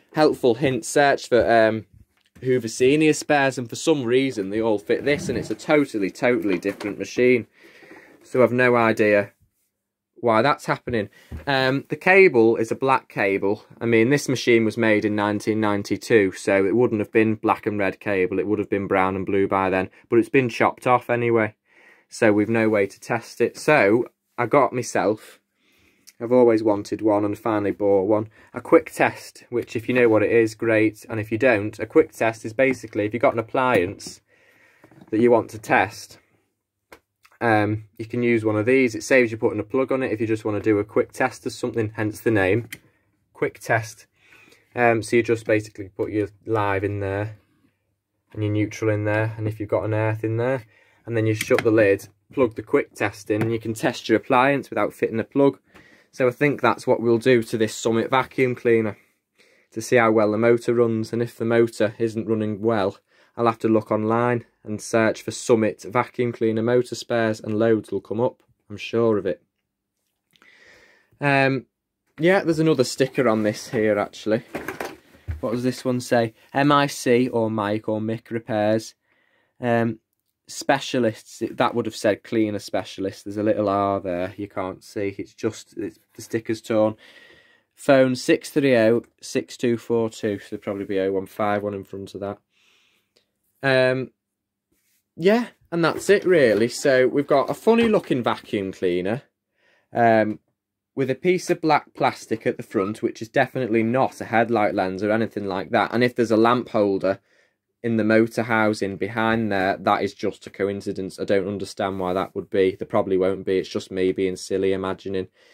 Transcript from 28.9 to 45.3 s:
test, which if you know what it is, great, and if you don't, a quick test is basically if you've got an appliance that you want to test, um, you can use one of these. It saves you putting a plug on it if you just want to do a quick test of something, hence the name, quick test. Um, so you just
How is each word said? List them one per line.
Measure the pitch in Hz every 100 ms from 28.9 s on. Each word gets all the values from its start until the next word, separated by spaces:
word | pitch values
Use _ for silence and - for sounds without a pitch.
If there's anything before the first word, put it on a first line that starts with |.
test, | - 131 - - - -
which | 120 117
if | 120 110
you |
know | 123 120
what | 110
it | 101
is, | 113 113
great, | 110 113 110 110 104 -
and | 110
if | 107
you | 113
don't, | 131 110 104 -
a | 110
quick | 160 -
test | - 113 113
is | 117
basically | 113 135 127 117 110
if | 104
you've | 117
got | 139
an | 113
appliance | 110 139 127 117 90 101 - - _ _ _ _ _ _ _ - -
that | 107
you | 120
want | 117 95
to | 107
test, | - 131 98 - - - _ _ _ _ _ _ _ - _ _ _ -
um, | 117 107 104 107 - -
you | 113
can | 123
use | 120 117
one | 107
of | 107 107
these. | 131 127
It | 107
saves | - 135 120
you | 110
putting | 117 107
a |
plug | 104 131 131
on | 135
it | 127
if | 107
you | 110
just | 110
want | 110 104
to |
do | 110 104
a |
quick | 104 - 117
test | - 131 -
of | -
something, | - 127 113 107 110
hence | 107 -
the | -
name, | 107 92 110 113 - _ _ _ _ _
quick | - 147 -
test. | - 117 110 - _ _ _ _ _ _ _ 120
Um, | 120 113
so | 104 120
you |
just | 113